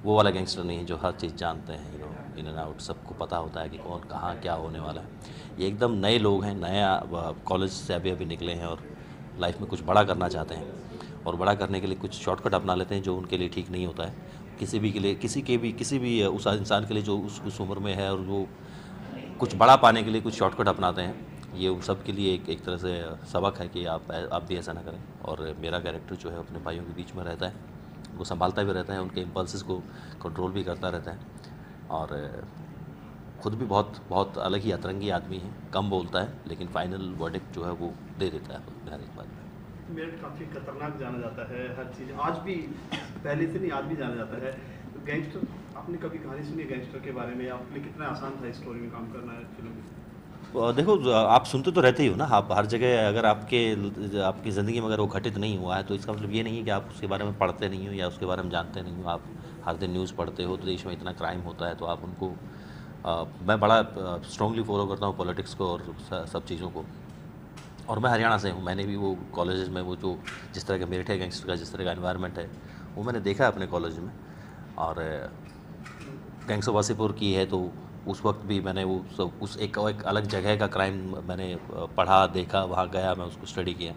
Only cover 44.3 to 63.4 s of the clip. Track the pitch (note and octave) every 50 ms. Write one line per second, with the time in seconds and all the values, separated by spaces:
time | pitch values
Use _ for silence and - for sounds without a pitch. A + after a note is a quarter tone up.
44.3 | B2 A#2+ B2+ C3 C3+ - - - - - - - - - C#3 C#3+ D3 D#3 D3 D3
45.3 | - F#3 - - - - - - - - - - F3 E3 - D#3+ - D#3+ - B2+
46.3 | C3+ D3 D3 D3 - D#3+ D3+ C3 C3+ B2+ A#2+ - - C3+ C3+ C#3+ B2+ B2 A#2 A#2+
47.3 | B2 B2 B2+ B2+ B2+ A#2 - - C#3+ C#3+ D3 - - - C#3 C3+ C3+ - C3 C3+
48.3 | C#3 C3+ B2 A#2+ A#2 - - C3 A#2 A#2 A#2+ A#2+ A#2 A#2 A2+ A2+ A2+ A#2+ A#2+ A#2+
49.3 | A#2 A#2+ A#2+ - - - A2+ A2+ A2+ A2+ A2 - - - - - - - - -
50.3 | - - - - - B2+ A2+ A#2 A#2+ C3 D#3 F#3+ G#3+ F3+ C#3 B2+ A#2 A2 A2 G2
51.3 | A2+ B2 - - - C3 C3+ F#3 E3+ F3+ C#3 B2+ B2 B2 D3+ A#2+ F#2 G2 D3 D3
52.3 | A#2 G2+ G2+ - F#2+ G2+ G#2 G#2+ A2+ A2+ A#2+ B2+ B2 A#2 A2 G2+ G2+ A2+ A2+ G#2+
53.3 | G#2+ G#2 G#2+ G#2+ B2 A#2+ A#2 A2+ A2 G2+ G2+ G2+ G2+ - G2+ G2+ G2 G2+ F#2+ F#2+
54.3 | F#2 F#2+ - A2 G2 G2 G2+ G#2 A#2 A#2+ A2+ A2 A2 G#2 G#2+ F#2+ - F#2+ G2+ A#2+
55.3 | G2+ G#2 G2+ G#2+ G#2 F#2 F#2 F2+ F#2 F#2+ F#2+ G2 G2+ G2 - A2 G#2+ G#2 G#2+ G2+
56.3 | G#2 A2 A2+ A2+ A2+ A#2 A2+ G#2+ G2+ G2 F#2+ - - - - F#2+ G2 G2 G#2 G#2
57.3 | G2+ G#2 G2 F2+ F2 - A2 G2 G2 F#2 F#2+ G2+ G2+ G2 F#2 F2+ E2 - G2 F2+
58.3 | F2+ F2+ F#2 F2+ E2+ E2+ E2+ E2+ - F#2+ F2+ F2+ F2 F2 F#2 F2 E2+ E2 - -
59.3 | - - - - - - - E2+ E2 E2 G2 F2+ F2+ F#2 F#2 F2+ - - E2+ E2
60.3 | E2 - F2+ F2+ F#2 F#2 F#2+ F#2 F#2 F2 F2 F#2+ F2 D#2 E2 F2+ F2 - E2+ E2
61.3 | F2+ F2+ F2 E2+ E2+ E2 E2+ F2 E2 D#2 F2 E2+ E2+ D#2+ D#2+ F2 F2+ - F#2+ F#2
62.3 | F2+ - - - - - - - - - - - - - - F2 E2 E2 D#2+ D#2+
63.3 | - -